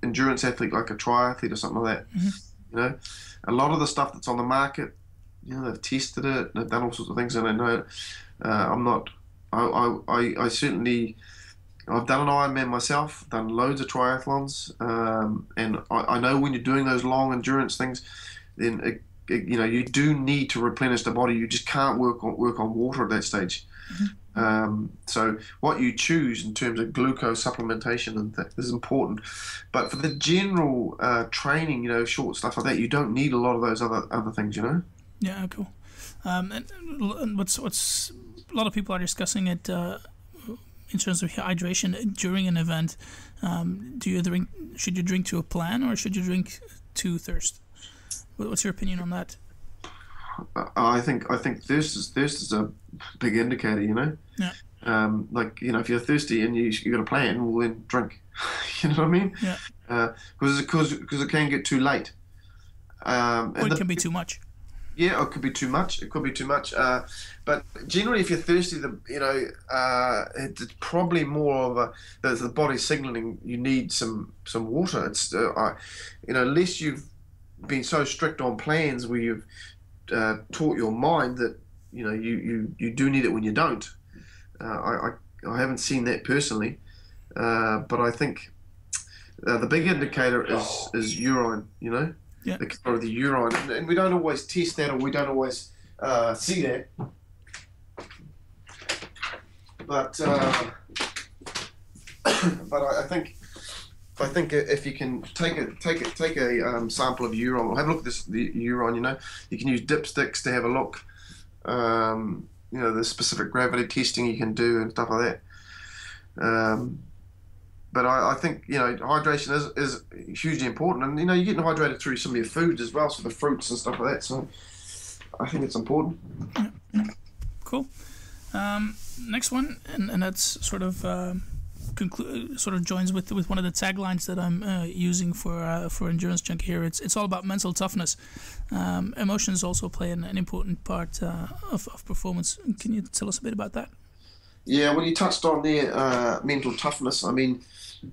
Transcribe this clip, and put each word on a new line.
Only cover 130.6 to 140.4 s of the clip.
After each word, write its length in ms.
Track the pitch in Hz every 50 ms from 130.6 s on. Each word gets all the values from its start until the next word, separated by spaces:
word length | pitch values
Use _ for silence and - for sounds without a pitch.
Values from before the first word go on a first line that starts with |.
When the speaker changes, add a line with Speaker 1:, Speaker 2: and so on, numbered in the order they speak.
| -
Speaker 2:
sort 180 | - 214 190
of, 220 | 185 185 185 - -
uh, 300 | 180 180 180 180 180 185 185 - - - - - - - - - - - -
conclu-, 580 | 202 175 - - - - 277 339 339 330 262 -
sort 160 | - 208 190
of 80 | 180 170
joins 260 | - 185 185 185 185
with, 180 | 185 185 185 -
with 140 | 208 196 165 -
one 100 | 196 190
of 60 | 180
the 60 | 180
taglines 540 | - - 190 190 190 202 190 185 180 170 -
that 120 | - 180 185
I'm, 240 | 175 175 170 185
uh, 220 | 214 202 190 175 170
using 480 | 170 185 180 175 180 175 180 180 175
for, 300 | 175 - - 175 170 170
uh, 260 | 165 165 165 175 175 165
for 200 | - - 185 165
Endurance 320 | 170 165 180 175 175 170
Junkie 260 | - - 170 165 -
here. 160 | - 175 170
It's, 180 | 165 165 - -
it's 160 | - 180 -
all 80 | 214 208
about 200 | 196 190 180 190
mental 280 | 190 190 202 - 175
toughness. 440 | 170 - 190 185 - 185 165 - - - - - - - - - - - - -
Um, 440 | - - - 180 180 180 185 208 -
emotions 460 | 247 214 196 208 208 - 202 185 175
also 260 | 180 180 180 - - 175
play 220 | - - 185 175
an, 140 | 175 170 170
an 140 | 185 190
important 440 | 190